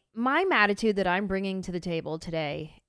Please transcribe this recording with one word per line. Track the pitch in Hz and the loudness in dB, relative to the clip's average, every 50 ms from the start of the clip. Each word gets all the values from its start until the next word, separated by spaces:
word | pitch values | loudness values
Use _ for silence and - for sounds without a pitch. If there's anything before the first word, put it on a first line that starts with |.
| _ _ - | _ _ -6
my | 220 233 254 277 320 381 | -2 0 2 2 2 2
matitude | 392 320 233 208 202 208 202 - 220 208 | 4 4 4 4 4 2 2 2 2 2
that | 190 196 | 2 2
I'm | 180 175 185 214 | 2 2 0 0
bringing | 196 190 190 196 196 190 190 | 0 -2 -2 -2 -2 -4 -4
to | 180 - | -4 -4
the | 175 180 | -6 -6
table | 165 185 170 165 156 - 156 160 | -4 -4 -4 -4 -4 -4 -6 -6
today | - - 165 160 156 147 147 156 156 156 - - _ | -6 -4 -2 -2 -2 -2 -4 -6 -8 -10 -14 -20 _